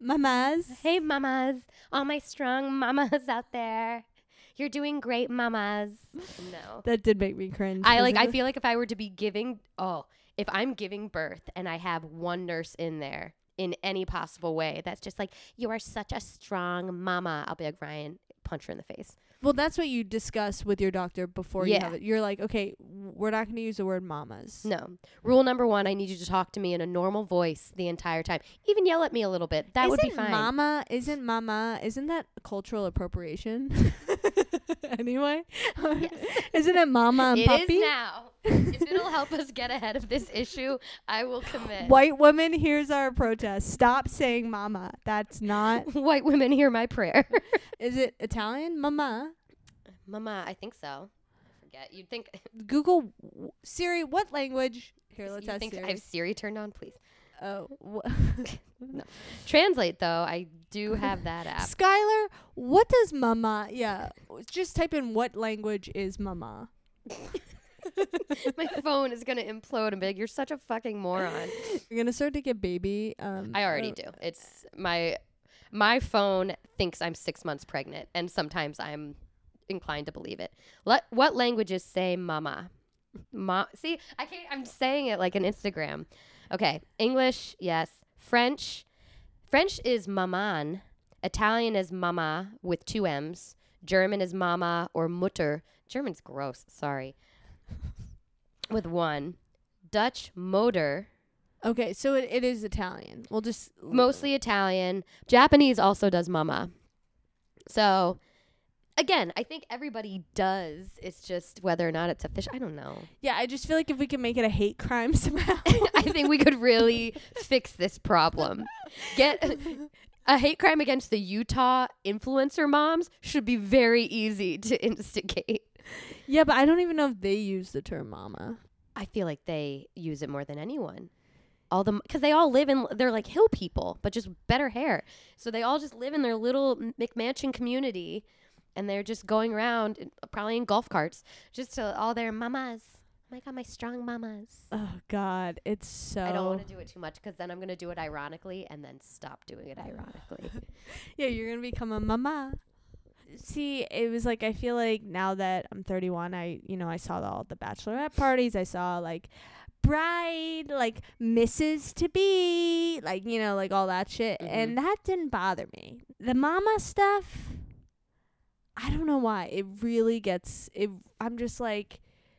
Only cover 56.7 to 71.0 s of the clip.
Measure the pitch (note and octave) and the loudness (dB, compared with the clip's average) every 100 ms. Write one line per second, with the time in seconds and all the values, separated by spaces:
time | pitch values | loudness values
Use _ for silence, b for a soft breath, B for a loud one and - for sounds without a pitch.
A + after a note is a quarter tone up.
56.7 | - - - b b b b G3 G3 - | -14 -20 -20 b b b b -12 -10 -12
57.7 | C#4 - G#3 - A#3+ - - B3 - _ | -16 -12 -8 -4 2 2 2 -6 -12 _
58.7 | - B3+ C4+ - B B B - D4+ F#4+ | -18 -14 -12 -14 B B B 0 4 4
59.7 | C#4+ F3+ E3 F3 E3 E3+ E3+ F3 E3 - | 4 0 0 -2 0 -2 -4 -8 -16 -14
60.7 | G#3 G#3 A3 G3+ F#3+ E3+ E3 D#3+ - F#3 | -8 -4 -2 -2 -4 -6 -8 -8 -6 -6
61.7 | - F#4+ G4 G#4+ A4 G#4+ B B - B3 | 2 6 6 4 2 0 B B -10 4
62.7 | E4+ A#4 B4 A4 D4 A#3+ A3+ A3 G#3+ G#3 | 6 8 6 4 2 2 2 0 -2 -4
63.7 | B3 A3+ F#3+ - - - - A#3 F4 F4+ | -4 -4 -4 -8 -14 -20 -18 -12 -6 -4
64.7 | - E4 D#4 B3 A3 B3 G3+ A3+ G#3+ G#3+ | 0 0 0 -2 0 0 -2 -4 -4 -4
65.7 | G#3 - - F#3+ G3 G3+ F3 A2+ G#2+ A3+ | -4 -6 -6 -6 -4 -8 -6 -10 -12 -18
66.7 | _ _ _ - - - - - - _ | _ _ _ -16 -14 -10 -12 -12 -20 _
67.7 | _ F#4+ - G4 E4+ - D4 - C4+ D#4+ | _ -10 -2 -2 -2 -4 -4 -4 -2 -4
68.7 | E4+ D4 C#4 C4+ A#3+ A#3+ B3 G3+ G#3+ - | -2 0 2 0 -4 -6 -4 -4 -10 -6
69.7 | A#3+ A3 G3 F#3+ G3 A3 - C4+ D4 - | -2 -2 -2 -4 -4 -6 -4 -6 -6 -6
70.7 | A3+ A#3 G#3 | -6 -6 -6